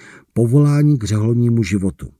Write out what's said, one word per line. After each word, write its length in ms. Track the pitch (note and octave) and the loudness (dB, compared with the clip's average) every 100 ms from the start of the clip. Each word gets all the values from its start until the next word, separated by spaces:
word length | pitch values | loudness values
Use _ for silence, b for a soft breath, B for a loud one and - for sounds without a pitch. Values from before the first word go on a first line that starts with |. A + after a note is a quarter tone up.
| B B B | B B B
povolání 640 | - A#2 C#3 D3 D3 D3 C#3+ | -2 0 2 2 2 2 0
k 40 | |
řeholnímu 600 | G#2 G#2+ G#2+ A#2+ A#2+ A#2 | 0 -2 0 0 0 0
životu. 440 | G2+ G2 F#2 - - - | -2 -2 -4 -6 -14 -20